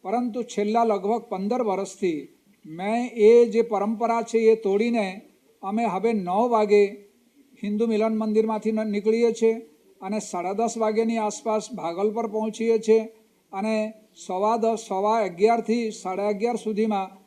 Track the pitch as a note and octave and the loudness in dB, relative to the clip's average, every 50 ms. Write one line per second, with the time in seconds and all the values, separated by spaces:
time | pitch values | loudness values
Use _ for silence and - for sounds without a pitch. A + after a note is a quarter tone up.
0 | _ F3+ G3+ B3 B3 B3 G#3 B3 A3+ - - G#3+ G#3 G#3 A3 A#3 A#3 A3+ G#3 G3+ | _ -4 -4 -2 -2 -2 -4 -6 -8 -6 -4 -2 -2 0 2 2 2 2 0 0
1 | F#3 G3+ A3+ A#3 A#3 - G3+ F#3 F#3+ G3+ B3 B3+ B3 G#3+ F#3+ F#3+ G3 G3 - - | 0 -2 -2 -2 -4 -6 -6 -4 -2 -2 -2 0 0 0 -2 -2 -4 -8 -8 -4
2 | G#3 F3+ D#3+ C#3+ C3+ - _ _ _ _ _ _ _ D#3 D#3 E3+ F#3 G#3 A3+ A#3+ | -2 -2 -2 -4 -8 -12 _ _ _ _ _ _ _ -16 -12 -8 -6 -4 -2 -2
3 | B3 B3 A#3 A#3+ G#3 G#3+ A#3 A#3+ A#3+ A3+ G3 A3+ A3+ A3+ G#3+ F#3+ G3 G#3+ A3+ G#3 | -4 -4 0 6 8 8 10 10 8 6 4 0 0 2 0 -2 0 -2 -2 -2
4 | A#3 A3+ A3+ A#3 A3 - - A3+ A3+ A3 A3 A3 A3 G3 F#3+ G#3 A#3 A#3+ A#3 A#3 | 0 0 0 0 -2 0 0 4 6 6 4 4 2 0 2 2 2 2 0 0
5 | G3+ F#3+ F#3 G#3+ - _ _ _ _ _ _ _ - F#3+ G#3 A3 A#3 G#3+ F3 F#3+ | -2 -4 -6 -12 -18 _ _ _ _ _ _ _ -8 -6 -4 -2 -2 -2 -2 -2
6 | F#3+ A3+ A#3 G#3 F#3 F3 F3+ G3+ A#3+ B3 A#3 A3 G#3+ G3+ G#3 G#3 G3+ G3 G3+ - | -2 0 0 0 -2 -2 0 0 0 2 2 2 2 4 6 4 4 4 0 -10
7 | - _ _ _ _ _ _ _ _ _ _ - - G#3 G#3 G#3+ A#3 A3+ A3 G#3 | -20 _ _ _ _ _ _ _ _ _ _ -10 -6 -4 -2 0 0 0 0 0
8 | G#3+ A3+ A3 G#3+ A3 A3 G#3 A3 A3 A3 G#3+ G#3+ - A3 A3 G#3+ A3 A3 G3+ G3+ | 0 0 -2 -2 -2 0 2 2 2 2 -2 -2 -2 -2 -2 -2 -4 -2 -4 -2
9 | G3 A3 A3+ A#3 A#3 A#3 A3 - A3+ A3 A3+ A3+ A3+ - _ _ _ _ _ _ | 0 0 2 2 2 0 0 2 0 0 0 0 -8 -18 _ _ _ _ _ _
10 | - F#3+ G#3+ G#3+ - - - F3+ F3 F3+ G3+ G3+ A#3 A3 - A3+ A3 G#3+ G#3+ G#3+ | -10 -6 -6 -6 -6 -6 -8 -6 -4 -4 -2 -2 -2 -2 -2 -2 -2 0 0 0
11 | A3+ A3+ A3+ A3+ G#3+ G#3 G#3 - - A3+ A3 A3 - - B3 F#3 D#3 E3 E3+ F3 | 0 0 0 -2 -2 -4 -4 -6 -4 -2 -2 -2 -4 -6 -12 -8 -6 -6 -4 -2
12 | G3+ A3 G#3 A#3 A3+ A3 G3+ A3 G#3+ A3 G#3+ - A#3 A3+ A3+ A3 A3 A3 A3 A3 | -2 -2 -2 -2 -6 -4 -4 -4 -4 -4 -4 -2 0 2 2 2 4 4 4 4
13 | A3 A3 - _ _ _ _ _ _ _ - G3 G3+ A3 A3 A3 G#3+ A3 A3 - | 4 -2 -12 _ _ _ _ _ _ _ -8 -6 -4 -2 -2 -2 -2 -4 -8 -14
14 | _ _ _ - - - F#3 F#3 G3+ G#3+ A#3 A#3 G#3+ A3+ A3+ G#3+ - - G3 F#3+ | _ _ _ -20 -10 -6 -4 0 2 2 2 2 2 0 0 -2 -6 -6 -4 -2
15 | G3 G#3 A3 A#3 G#3+ F#3 F3 E3 G3+ A3+ A#3 A#3 A3+ G#3+ A3+ A#3+ A#3 A3 G#3 - | 0 2 2 2 0 -2 0 2 4 4 4 2 2 0 0 0 0 -4 -6 -6
16 | - F#3 F#3 F#3 G3+ G#3 G#3 F#3+ G#3+ A#3 A#3+ A3 - G#3+ A3 G3 A3 A3 G#3 G3 | -8 -6 -4 -2 -2 -2 -2 0 -2 -2 -2 -4 -6 -4 -2 0 0 0 0 -2
17 | F#3+ F#3+ - - _ | -4 -6 -10 -20 _